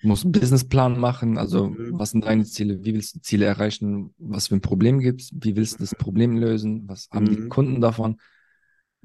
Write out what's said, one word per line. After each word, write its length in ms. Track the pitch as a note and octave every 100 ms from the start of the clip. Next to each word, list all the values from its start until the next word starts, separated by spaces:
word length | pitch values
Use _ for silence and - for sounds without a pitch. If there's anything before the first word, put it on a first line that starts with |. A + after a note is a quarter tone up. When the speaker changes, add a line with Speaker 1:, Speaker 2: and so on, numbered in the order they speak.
Speaker 1:
Du 60 | G#2+
musst 160 | G2+ F3+
einen 80 |
Businessplan 680 | G#3 B2 C3 B2+ C3+ B2+ B2
machen, 380 | A#2+ A#2+ A#2 A2
also 400 | G#2 F#3 G2+ G#2
Speaker 2:
Mhm. 200 | A#2 A#2+
Speaker 1:
was 140 | G#2+
sind 140 | A2+ G#2
deine 180 | A2
Ziele, 400 | G#2 - G#2 F#2+
wie 100 | G2+
willst 220 | A2 - -
du 60 |
Ziele 240 | - G#2 G2+
erreichen, 680 | G2 G#2 G2+ G#2 G2+ F#2+ _
was 320 | E3 G2+ -
für 60 | G2
ein 60 |
Problem 380 | - G2 A2+ C3+
gibt's, 320 | B2+ B2+ -
wie 220 | - A2 G#2
willst 240 | A2 -
du 40 |
das 120 | G2 -
Problem 420 | - G2+ A#2+ A#2
lösen, 500 | A#2 A2+ G#2+ A2 G2+
was 220 | F#2+ -
haben 180 | G#2+ G#2+
die 80 | G#2
Speaker 2:
Mhm. 100 | A#2
Speaker 1:
Kunden 340 | B2+ C3+ B2+
davon? 360 | A#2 A2+ A2 A2 _ _ _ _ _ _ _ _